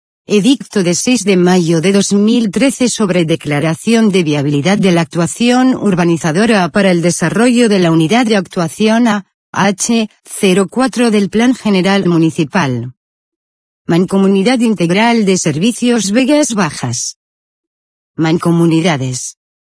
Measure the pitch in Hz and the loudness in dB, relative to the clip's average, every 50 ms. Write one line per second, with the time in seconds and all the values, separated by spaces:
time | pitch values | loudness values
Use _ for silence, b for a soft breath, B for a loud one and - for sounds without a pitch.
0 | _ _ _ _ _ - 185 208 175 240 277 - - - - 208 185 175 175 - | _ _ _ _ _ -2 0 2 2 2 2 0 -2 -6 -4 -2 -2 -2 -2 -2
1 | - - 254 233 190 202 196 180 175 180 180 185 170 156 170 160 151 185 196 202 | 0 0 0 0 0 0 2 2 4 4 2 2 2 2 0 0 0 2 2 0
2 | 190 - 202 202 202 214 240 240 226 208 165 214 226 277 - - 254 233 - - | 0 0 0 2 2 2 2 0 0 -2 -2 0 0 -2 0 0 -2 -2 -2 -2
3 | 220 185 151 180 170 156 165 151 - 147 147 143 151 160 160 - - 220 226 226 | -2 -2 0 0 0 0 -2 -4 -4 -4 -4 -2 -2 -2 -4 -4 -2 0 2 2
4 | 226 214 180 190 180 151 147 147 139 147 147 143 135 175 196 208 185 190 175 170 | 2 2 2 2 0 0 0 -2 0 0 -2 0 0 0 0 2 2 2 2 0
5 | 165 - - 165 170 165 - - 233 240 247 254 254 262 247 - - 208 190 180 | 0 -2 -2 -4 -4 -4 -2 -2 0 2 2 2 2 2 0 0 -2 -2 0 0
6 | 175 170 170 160 - 165 147 175 220 226 226 202 180 160 - 208 196 196 185 175 | 0 0 0 0 -2 -2 0 0 0 2 2 2 0 0 0 0 0 2 2 2
7 | 160 175 165 - 180 160 156 202 233 254 240 240 247 226 208 190 180 165 165 160 | 0 0 -2 -2 -2 -2 0 0 2 2 2 2 2 2 2 2 2 2 2 2
8 | 160 156 208 233 262 202 220 202 180 - - 190 170 160 - - 208 220 220 226 | 2 2 2 2 2 2 0 0 -2 -4 -4 -4 -4 -4 -2 -2 0 0 2 2
9 | 247 233 208 208 190 _ _ _ _ _ - - 175 196 202 - - - 240 226 | 2 0 0 -2 -6 _ _ _ _ _ -6 -2 -2 -2 -2 -2 -2 -2 -2 -2
10 | 220 214 B B _ - - - - 196 180 196 196 165 - 233 262 262 - 226 | -2 -4 B B _ -18 -6 -2 0 2 2 2 0 -2 -2 -2 -2 -2 0 0
11 | 247 233 214 214 208 180 - 208 233 247 254 - - 214 202 185 180 196 196 202 | 0 2 2 0 0 0 0 0 2 0 0 0 -2 0 0 0 2 2 0 0
12 | 190 175 175 165 165 160 151 - 160 135 - 196 165 135 127 120 117 127 - _ | 0 0 2 2 2 0 0 -2 -4 -2 -2 -2 -2 -2 -2 -4 -6 -8 -12 _
13 | _ _ _ _ _ _ _ _ _ _ _ _ _ _ _ _ _ - 170 170 | _ _ _ _ _ _ _ _ _ _ _ _ _ _ _ _ _ -2 0 0
14 | 185 170 - 196 196 190 196 196 190 226 262 247 240 226 220 170 175 165 180 196 | 0 0 0 2 2 2 2 2 2 2 0 2 0 0 0 0 -2 0 0 0
15 | 220 240 233 233 214 190 190 180 - 175 143 143 180 240 226 - 240 247 240 233 | 2 2 2 2 2 0 0 0 0 -2 -2 0 0 -2 -2 0 0 0 0 0
16 | 190 190 202 247 262 233 294 294 302 - 233 208 190 151 - - - 123 120 123 | -2 -2 0 0 0 2 2 2 0 0 -2 -4 -4 -4 -4 -6 -8 -8 -6 -6
17 | - - - _ _ _ _ _ _ _ _ _ _ _ _ _ _ _ _ _ | -8 -10 -12 _ _ _ _ _ _ _ _ _ _ _ _ _ _ _ _ _
18 | _ _ _ - 160 160 160 170 - 170 170 170 170 165 160 160 160 185 156 135 | _ _ _ -4 -2 -2 -2 -2 0 0 0 2 2 2 2 2 0 0 -2 -2
19 | 131 131 127 127 - - - _ _ _ _ _ _ _ | -4 -6 -8 -8 -10 -12 -16 _ _ _ _ _ _ _